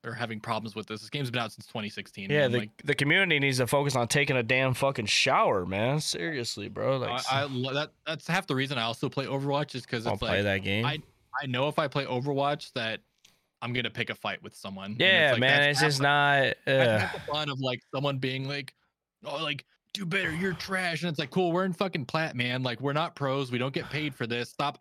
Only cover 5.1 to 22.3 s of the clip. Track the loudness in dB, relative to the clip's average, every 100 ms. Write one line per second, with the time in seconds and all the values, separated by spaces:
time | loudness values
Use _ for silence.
5.1 | 2 4 4 4 2 0 0 0 0 -2
6.1 | -4 -4 -4 -6 -6 -8 -4 0 0 -2
7.1 | -2 0 0 0 -2 -2 -2 -4 _ -8
8.1 | -8 -2 -2 0 -2 0 -2 -2 -2 -4
9.1 | -2 -2 -2 0 -2 -2 -6 -6 -4 -2
10.1 | -2 0 0 2 0 0 0 0 -4 -8
11.1 | _ _ -6 -2 0 0 0 0 0 -2
12.1 | -2 0 0 0 0 -4 -4 -4 -4 _
13.1 | _ _ _ _ _ -4 -2 -2 -4 -4
14.1 | -4 -6 -6 -10 -14 -12 -10 -8 2 4
15.1 | 6 6 4 4 6 4 4 2 4 4
16.1 | 6 6 4 4 0 2 4 4 4 0
17.1 | -4 -6 -4 -4 -2 -4 -4 -6 -4 -2
18.1 | -2 -2 -4 -6 -8 -10 -18 _ _ _
19.1 | _ -8 -6 -4 -6 -10 _ _ -8 -4
20.1 | -2 -2 -2 -2 -2 -4 -2 -2 -2 -2
21.1 | -2 -2 2 2 2 0 0 -2 -2 -2
22.1 | -2 0